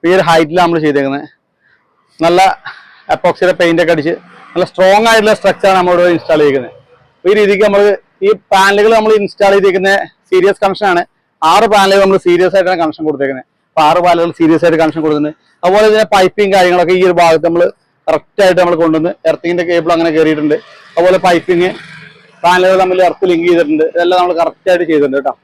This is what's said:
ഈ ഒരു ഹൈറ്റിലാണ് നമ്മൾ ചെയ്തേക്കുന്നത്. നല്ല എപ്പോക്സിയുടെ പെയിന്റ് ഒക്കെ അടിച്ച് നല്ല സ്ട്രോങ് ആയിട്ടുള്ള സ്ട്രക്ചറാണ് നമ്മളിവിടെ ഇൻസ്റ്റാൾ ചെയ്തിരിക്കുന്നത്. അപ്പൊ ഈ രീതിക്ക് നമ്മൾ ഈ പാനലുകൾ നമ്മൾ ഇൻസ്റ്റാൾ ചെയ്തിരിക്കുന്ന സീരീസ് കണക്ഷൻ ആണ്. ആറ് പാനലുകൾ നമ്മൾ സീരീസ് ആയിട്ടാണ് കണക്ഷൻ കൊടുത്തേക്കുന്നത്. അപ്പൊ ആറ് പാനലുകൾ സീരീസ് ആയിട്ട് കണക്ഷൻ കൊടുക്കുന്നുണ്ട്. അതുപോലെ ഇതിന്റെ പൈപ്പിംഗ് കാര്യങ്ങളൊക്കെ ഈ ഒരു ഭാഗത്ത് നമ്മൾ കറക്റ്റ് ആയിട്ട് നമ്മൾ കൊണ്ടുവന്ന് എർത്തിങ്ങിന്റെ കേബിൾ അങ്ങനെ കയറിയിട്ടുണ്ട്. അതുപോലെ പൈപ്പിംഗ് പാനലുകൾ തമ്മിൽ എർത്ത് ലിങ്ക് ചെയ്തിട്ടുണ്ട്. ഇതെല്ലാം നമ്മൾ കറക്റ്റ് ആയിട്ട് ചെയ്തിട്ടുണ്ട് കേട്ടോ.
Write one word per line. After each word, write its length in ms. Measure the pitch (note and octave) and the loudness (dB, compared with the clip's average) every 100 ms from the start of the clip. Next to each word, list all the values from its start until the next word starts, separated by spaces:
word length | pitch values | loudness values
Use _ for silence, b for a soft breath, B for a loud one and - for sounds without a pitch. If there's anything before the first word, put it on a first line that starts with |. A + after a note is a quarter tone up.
| E3 | 0
ഈ 80 | F#3 | 0
ഒരു 80 | E3 | 2
ഹൈറ്റിലാണ് 380 | E3 D#3+ F3 F3 | 0 0 0 0
നമ്മൾ 140 | E3+ D3+ | 0 -2
ചെയ്തേക്കുന്നത്. 400 | C#3+ C#3 C#3 D3 _ _ _ _ _ _ _ _ _ E3 | -2 -2 -6 -10 _ _ _ _ _ _ _ _ _ -2
നല്ല 140 | F3 F#3+ - - B B B B D#3+ | 2 2 0 -12 B B B B -2
എപ്പോക്സിയുടെ 380 | F3 - F3+ F3+ | -2 0 -2 0
പെയിന്റ് 220 | E3+ E3+ | 0 0
ഒക്കെ 100 | E3 E3+ | 0 0
അടിച്ച് 180 | D3 F3 - - - | -2 -8 -12 -20 -12
നല്ല 120 | - - | -6 -6
സ്ട്രോങ് 360 | - F#3+ G3+ A3+ | 0 2 2 2
ആയിട്ടുള്ള 240 | A3+ G#3+ G#3 | 2 2 0
സ്ട്രക്ചറാണ് 380 | G3 - G3+ F#3+ | -2 0 0 0
നമ്മളിവിടെ 300 | F3+ F3 F3 E3+ | 0 2 2 0
ഇൻസ്റ്റാൾ 220 | - D#3 | -2 0
ചെയ്തിരിക്കുന്നത്. 340 | D3 C3+ B2 - _ _ _ _ | 2 0 -6 -18 _ _ _ _
അപ്പൊ 100 | F3+ | -2
ഈ 40 | G#3+ | 0
രീതിക്ക് 220 | G#3 G3 G#3 | 0 0 0
നമ്മൾ 140 | G3+ G#3 G3 _ _ G3 | 2 0 -2 _ _ -2
ഈ 40 | G3+ _ | -2 _
പാനലുകൾ 380 | F#3+ G3 G3+ G#3+ A3+ | 0 2 2 2 2
നമ്മൾ 160 | G#3+ G#3+ | 2 0
ഇൻസ്റ്റാൾ 320 | G3+ - G3 | -2 -2 0
ചെയ്തിരിക്കുന്ന 360 | G3 G3 F#3 F#3+ G3 - _ _ | 2 0 0 0 -2 -4 _ _
സീരീസ് 320 | F#3 F#3+ G3 | 0 0 0
കണക്ഷൻ 240 | G3 F#3 G#3 | -4 -2 -2
ആണ്. 120 | F3 - _ _ _ D#3 | -2 -4 _ _ _ 0
ആറ് 140 | F#3 G#3+ | 2 2
പാനലുകൾ 300 | G#3 G3 G3 | 2 2 2
നമ്മൾ 160 | G3 G3 F3 | 2 0 0
സീരീസ് 280 | F3 F#3 G3 | 0 0 0
ആയിട്ടാണ് 220 | F3+ F3+ | -2 -2
കണക്ഷൻ 200 | D#3+ D3+ D#3 | -4 -4 -6
കൊടുത്തേക്കുന്നത്. 380 | C#3+ C#3 C3+ - _ _ | -4 -6 -6 -14 _ _
അപ്പൊ 100 | - D3+ | -2 0
ആറ് 120 | E3+ | 2
പാനലുകൾ 260 | F3 E3+ E3+ - | 0 0 -2 -2
സീരീസ് 240 | E3 D#3+ | 0 2
ആയിട്ട് 140 | E3+ D#3+ | 0 0
കണക്ഷൻ 200 | D#3+ D#3 D#3 | -2 -2 -4
കൊടുക്കുന്നുണ്ട്. 340 | D3+ D3+ D3+ _ _ | -2 -4 -8 _ _
അതുപോലെ 240 | F3+ G3 G#3+ | -2 2 2
ഇതിന്റെ 160 | G#3+ G#3+ | 0 0
പൈപ്പിംഗ് 380 | G3+ F#3 - G3+ F#3+ | 0 0 0 0 2
കാര്യങ്ങളൊക്കെ 380 | F3+ F3+ E3+ F#3 | 2 0 0 0
ഈ 20 | F#3 | 2
ഒരു 80 | F3 | 2
ഭാഗത്ത് 240 | E3+ E3 E3 | 2 2 0
നമ്മൾ 160 | E3+ F3 - _ _ - | 0 -2 -4 _ _ -4
കറക്റ്റ് 320 | D#3+ _ - | -4 _ 0
ആയിട്ട് 140 | F#3+ F3+ | 0 2
നമ്മൾ 140 | F3 E3+ | 0 0
കൊണ്ടുവന്ന് 300 | E3 D#3 E3 G3+ D#3+ | 0 0 -4 -4 -4
എർത്തിങ്ങിന്റെ 340 | D#3 E3+ F3 F3 | -4 -4 -4 -2
കേബിൾ 220 | F3 D#3+ | -4 -2
അങ്ങനെ 160 | E3+ E3+ | -2 0
കയറിയിട്ടുണ്ട്. 420 | D#3 D#3 D3+ D3+ D3+ - - - | 0 0 0 -2 -4 -6 -20 -10
അതുപോലെ 240 | - F3 F#3 F#3 | -2 0 2 0
പൈപ്പിംഗ് 420 | E3+ - F3 F3+ A3+ - - - - _ _ | -2 -2 -2 -2 -6 -18 -20 -20 -20 _ _
പാനലുകൾ 320 | E3+ F3+ F#3 F#3+ | 0 2 2 2
തമ്മിൽ 160 | F#3 F#3 F3+ | 0 0 0
എർത്ത് 200 | - F#3 | 0 -2
ലിങ്ക് 160 | E3+ E3+ | -2 0
ചെയ്തിട്ടുണ്ട്. 340 | E3+ D3+ D#3 D#3+ | 0 0 -2 -2
ഇതെല്ലാം 260 | E3+ E3+ F3+ | -2 -2 0
നമ്മൾ 140 | F3+ E3 | 0 -2
കറക്റ്റ് 280 | E3 - - | -4 -4 -2
ആയിട്ട് 120 | F3+ E3 | -2 0
ചെയ്തിട്ടുണ്ട് 280 | D#3 C#3+ C#3 | 0 0 -2
കേട്ടോ. 160 | C#3 A#2+ | -6 -8